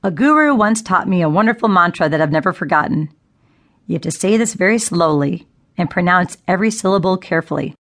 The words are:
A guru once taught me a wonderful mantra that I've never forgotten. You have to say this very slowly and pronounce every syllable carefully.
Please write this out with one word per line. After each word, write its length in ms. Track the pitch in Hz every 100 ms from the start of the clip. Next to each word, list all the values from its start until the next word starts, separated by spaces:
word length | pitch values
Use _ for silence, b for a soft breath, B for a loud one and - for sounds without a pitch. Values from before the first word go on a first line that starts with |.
A 80 | 196
guru 420 | 156 269 302 302
once 260 | 262 208 220
taught 280 | - 185 -
me 140 | 185
a 60 | 160
wonderful 400 | 160 220 233 226
mantra 400 | 190 175 - 160
that 120 | 156
I've 100 | 156
never 220 | 160 185
forgotten. 560 | 165 151 156 - - 151 _ _ _ _ _ _ _ -
You 60 |
have 80 | 160
to 100 | 165
say 240 | - 190 220
this 180 | 233
very 240 | - 185 226
slowly 720 | 220 170 165 147 143 170 - _ _ -
and 140 | 170
pronounce 460 | - 175 180 175 - -
every 240 | 180 214
syllable 460 | 214 190 196 180 185
carefully. 580 | - 165 160 147 160 147